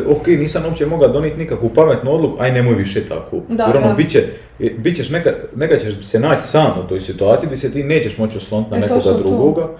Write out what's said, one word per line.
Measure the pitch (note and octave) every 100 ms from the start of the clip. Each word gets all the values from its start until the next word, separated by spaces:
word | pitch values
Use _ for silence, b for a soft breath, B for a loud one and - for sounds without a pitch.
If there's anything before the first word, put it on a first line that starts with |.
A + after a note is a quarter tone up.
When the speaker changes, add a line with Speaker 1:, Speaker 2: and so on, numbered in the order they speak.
| -
Speaker 1:
"Ok, | D3 -
nisam | E3 D3+ F3+ D#3+
uopće | D#3+ D3
mogla | E3 -
donijeti | - D#3 D3+
nikakvu | D#3+ G#2+ A2+
pametnu | A#2 D#3 B2 C3
odluku, | D#3+ C#3+ -
aj, | B2
nemoj | B2+ A#2+ G#2+
više | G2 G#2+ -
tako." | D#2+ - - -
Speaker 2:
Da, | A3+
Speaker 1:
Jer, | A3 -
ono, | -
Speaker 2:
da. |
Speaker 1:
bit | C#3+ E3
će, | B2 - B B - B2 A2+
bit | B2 F3
ćeš | B2+
neka-, | E3 D#3 - - A#2+
nekad | D#3 C#3+
ćeš | G#2+ G2+
se | - A2+
naći | C#3+ C#3
sam | - D#3 C#3+ F2+ F2
u |
toj | F#2+
situaciji | - F2+ G2 A2+ D#3
gdje | C3
se | C3+
ti | C#3+
nećeš | C#3 D#3 A2 G2+
moći | A2 G2+
osloniti | - G#2+ A2
na | A#2+
Speaker 2:
E, |
Speaker 1:
nekoga | G#2+ B3
Speaker 2:
točno | G2
to. | F#2
Speaker 1:
drugoga | F#2+ - C#3+ E3 E3+ B